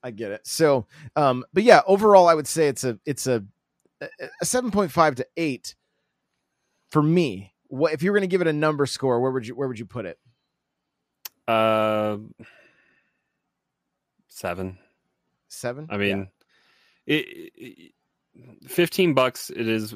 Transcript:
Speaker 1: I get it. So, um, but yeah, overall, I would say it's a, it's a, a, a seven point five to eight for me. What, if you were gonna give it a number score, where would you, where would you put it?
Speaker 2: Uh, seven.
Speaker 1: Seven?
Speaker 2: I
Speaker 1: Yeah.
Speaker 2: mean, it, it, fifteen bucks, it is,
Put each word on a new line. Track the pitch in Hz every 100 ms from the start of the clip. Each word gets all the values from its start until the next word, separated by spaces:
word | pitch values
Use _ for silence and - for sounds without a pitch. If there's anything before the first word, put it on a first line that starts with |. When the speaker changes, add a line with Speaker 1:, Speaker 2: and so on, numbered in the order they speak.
Speaker 1:
I | 127
get | 107 107
it. | 104 -
So, | - 160 135 110 - 151 -
um, | 143 127 -
but | 185
yeah, | 226 180 190
overall, | 196 214 202 175
I |
would | 165 139
say | 160 151
it's | 127
a, | 131 110 -
it's | 139 131
a, | 120 98 _ _ _ _ _
a, | 151 _ - -
a |
seven | 175 247 247
point | 196 190
five | 170 160 127
to | 131 -
eight | 160 127 - - _ _ _ _ _ _ _ _ _ _ _
for | 151
me. | 151 170 160 95 98 _ _
What, | 131 156
if | 151
you | 175
were | 208
gonna | 190
give | 185
it | 170
a |
number | 151 156 151 139
score, | - 135 120
where | 131
would | 131 113
you, |
where | 120 135
would | 117
you | 113
put | 127 95
it? | 78 _ _ _ _ _ _ _ _ _ _ - _ -
Speaker 2:
Uh, | 113 113 110 107 107 107 104 107 - - _ _ _ _ _ _ _ _ _ _ _ _ _ _ _ _ _ _
seven. | - 95 87 95 92 _ _ _ _ _ _ _
Speaker 1:
Seven? | - 127 127 156
Speaker 2:
I |
Speaker 1:
Yeah. | 104 101 98
Speaker 2:
mean, | 95 _ _ _ _ _ _ _ -
it, | 151 - - 78 _
it, | 123 - 85 _ _ _ _ _ 120 - -
fifteen | - 170 - 180
bucks, | 135 127 - -
it | - 113
is, | 110 107